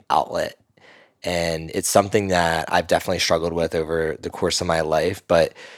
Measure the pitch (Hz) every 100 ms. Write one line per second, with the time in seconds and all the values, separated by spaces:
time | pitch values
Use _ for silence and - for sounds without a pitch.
0 | - 76 65 85 78 - _ _ - -
1 | _ _ - 87 85 80 80 98 - 104
2 | 98 107 98 90 85 82 - 87 85 85
3 | - 87 - 85 82 82 82 82 78 82
4 | 80 73 - - 90 - 87 82 78 78
5 | 82 98 - 85 80 - -